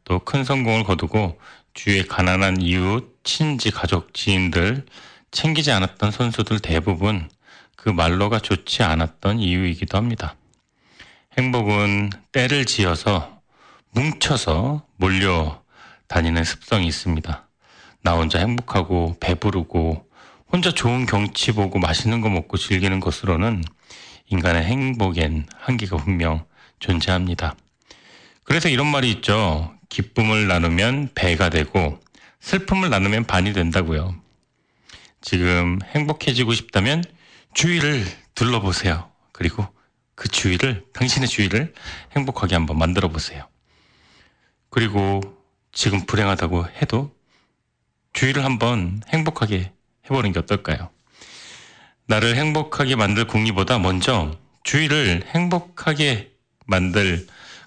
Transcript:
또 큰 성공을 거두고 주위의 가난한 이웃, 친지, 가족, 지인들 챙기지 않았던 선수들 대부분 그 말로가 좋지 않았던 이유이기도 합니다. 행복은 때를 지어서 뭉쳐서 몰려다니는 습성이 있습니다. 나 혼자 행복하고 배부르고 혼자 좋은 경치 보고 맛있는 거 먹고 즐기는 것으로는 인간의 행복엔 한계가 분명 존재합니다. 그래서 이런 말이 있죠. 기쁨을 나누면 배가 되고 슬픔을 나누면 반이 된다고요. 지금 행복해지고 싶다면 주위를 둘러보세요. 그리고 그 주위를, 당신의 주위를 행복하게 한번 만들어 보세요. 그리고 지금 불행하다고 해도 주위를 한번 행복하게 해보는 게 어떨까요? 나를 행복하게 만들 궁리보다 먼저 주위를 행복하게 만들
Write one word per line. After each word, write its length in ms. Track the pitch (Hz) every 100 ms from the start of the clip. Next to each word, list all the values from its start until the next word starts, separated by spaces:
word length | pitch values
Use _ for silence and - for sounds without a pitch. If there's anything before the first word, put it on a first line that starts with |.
또 140 | - 90
큰 260 | - 139
성공을 400 | 131 135 117 113
거두고 560 | 98 87 - 110 92 - - - _
주위의 340 | - 104 98 92
가난한 540 | - 92 92 98 92
이웃, 580 | 87 92 92 117 - _
친지, 460 | - - 156 127 110
가족, 420 | - - 90 -
지인들 720 | - 101 95 90 85 95 135 - - - - _
챙기지 400 | - 160 147 143
않았던 400 | 101 92 - 104
선수들 500 | 104 117 113 104 107
대부분 720 | - 82 87 85 101 95 78 _ _ - - _
그 120 | 110
말로가 520 | 87 82 92 101 110
좋지 420 | - 98 - -
않았던 560 | 98 80 80 - 98 113
이유이기도 580 | 90 90 90 80 - 98
합니다. 400 | 120 110 80 - _ _ _ _ _ - - - _ -
행복은 720 | 127 123 104 104 104 101 104 - _
때를 340 | 135 127 143 117
지어서 720 | - 90 80 107 90 - - _ _ - - _
뭉쳐서 920 | 117 151 - - 131 - 78 127 151 - -
몰려다니는 1500 | 95 95 98 82 78 76 _ - - - - 87 82 82
습성이 420 | 80 - - 104 87
있습니다. 600 | - 87 80 82 76 _ _ _ - - _
나 100 | 87
혼자 260 | 85 78 82
행복하고 800 | 110 120 - 101 85 90 82 85
배부르고 920 | - 87 104 92 80 87 80 78 - - - - -
혼자 180 | 180 175
좋은 360 | - 120 123 120
경치 440 | 101 104 - -
보고 300 | 107 92 95
맛있는 400 | 87 82 107 117
거 100 | 107
먹고 260 | 90 - 98
즐기는 440 | - 95 98 95
것으로는 640 | - - 95 82 113 98 80 _ - - - - -
인간의 340 | 92 87 85
행복엔 840 | 82 135 131 120 95 82 78 78 71 -
한계가 380 | - 120 92 80
분명 500 | 78 87 82 80 - _ - -
존재합니다. 800 | - 85 95 92 92 82 76 - _ _ _ - - - - _
그래서 240 | - 160 165
이런 180 | 127 147
말이 240 | 143 123
있죠. 640 | 101 - 107 95 78 80 - -
기쁨을 580 | - - - 110 107 98
나누면 640 | 87 85 85 117 139 139 -
배가 340 | 90 82 87
되고 500 | 80 71 95 76 - _ - - _
슬픔을 500 | - 190 - 190 180
나누면 340 | 98 101 110
반이 280 | 117 92 101
된다고요. 640 | 98 85 92 82 76 90 85 - _ _ _ _ _ - - - _
지금 600 | - 90 87 87 87 92 -
행복해지고 600 | 147 147 151 139 120 117
싶다면 480 | 113 - 98 113 160 175 - - - _
주위를 520 | - 165 170 147 139 87 - _ -
둘러보세요. 760 | 117 117 98 87 95 82 - _ _
그리고 340 | - 82 - 98 _ _ _ _
그 140 | - -
주위를, 560 | - 95 - 135 98 -
당신의 360 | - 127 131 127
주위를 460 | - 95 107 165 - - - -
행복하게 400 | 143 131 - 87
한번 240 | 85 78 78
만들어 300 | 82 90 90
보세요. 400 | 78 - 71 - _ _ _ _ _ _ _ _ _ _ _ -
그리고 500 | 117 110 101 98 98 98 - _ _ _
지금 340 | - 104 98 -
불행하다고 640 | 104 98 92 82 85 85 -
해도 340 | 151 117 143 _ _ _ _ _ _ _ _ _ _
주위를 320 | - 131 143
한번 580 | 135 117 117 117 87 104 -
행복하게 640 | 160 156 - 104 95 90 _ _ _ -
해보는 260 | 135 104
게 60 | 85
어떨까요? 520 | 80 101 82 76 87 _ _ - - - - - - - - _ -
나를 300 | 107 117 123
행복하게 600 | 156 151 151 - 131 120
만들 300 | 101 104 113
궁리보다 520 | 107 110 98 95 120
먼저 600 | 90 92 90 110 76 82 _ _
주위를 600 | - 143 151 151 104 85 -
행복하게 1000 | 165 175 175 - - 160 147 147 107 - _ _ _ -
만들 600 | 92 92 104 95 87 - - - -